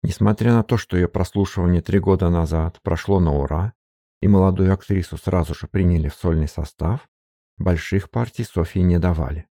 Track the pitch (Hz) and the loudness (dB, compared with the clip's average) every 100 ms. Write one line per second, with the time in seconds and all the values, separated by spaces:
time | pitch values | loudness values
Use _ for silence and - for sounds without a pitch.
0 | - - 104 107 113 117 107 113 - 90 | -4 0 0 2 2 2 2 -2 -2 -2
1 | 87 95 90 101 98 - 90 87 - 98 | 0 -2 -4 -2 -2 0 0 0 0 0
2 | 98 92 87 85 80 80 80 - - 80 | 2 2 2 0 0 -2 -4 -6 -4 -4
3 | - 98 82 71 69 78 104 - _ _ | 0 2 2 0 -2 -4 -4 -8 _ _
4 | _ _ 95 101 95 95 92 95 - 98 | _ _ 4 4 4 4 2 2 0 -4
5 | 85 80 - 90 78 - - 95 87 85 | -4 -8 -2 -2 -2 -6 -6 0 2 2
6 | 78 - 90 80 73 - 71 _ 76 120 | -2 -4 -2 0 -2 -6 -10 _ -4 -4
7 | - _ _ _ _ - 92 85 - 98 | -8 _ _ _ _ -6 -2 -2 0 -4
8 | - 117 117 - - - 82 92 90 87 | -2 -6 -6 -8 -6 -4 -2 0 2 2
9 | 90 80 65 76 - | 2 -2 -4 -8 -12